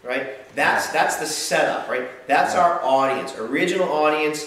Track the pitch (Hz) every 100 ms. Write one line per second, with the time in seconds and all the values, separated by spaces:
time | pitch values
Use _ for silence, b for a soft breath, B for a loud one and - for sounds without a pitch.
0 | 123 135 135 - - - 165 196 - 156
1 | - - 156 - - 165 143 - - 127
2 | 127 - - 151 180 185 170 170 - 135
3 | 135 127 - - 113 147 180 185 175 151
4 | 151 156 151 151